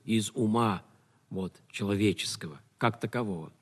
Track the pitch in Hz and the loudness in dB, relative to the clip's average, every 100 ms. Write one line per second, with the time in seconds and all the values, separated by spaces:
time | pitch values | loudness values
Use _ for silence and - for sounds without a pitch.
0 | - 110 104 - 110 113 117 90 - _ | 0 0 0 0 2 4 4 0 -6 _
1 | _ _ _ 104 92 - _ - 101 98 | _ _ _ -6 -6 -8 _ -6 0 2
2 | 104 90 - - 85 73 _ _ 120 107 | 2 2 -4 -8 -10 -12 _ _ -2 0
3 | 110 123 107 87 78 - | -4 -4 -4 -6 -8 -16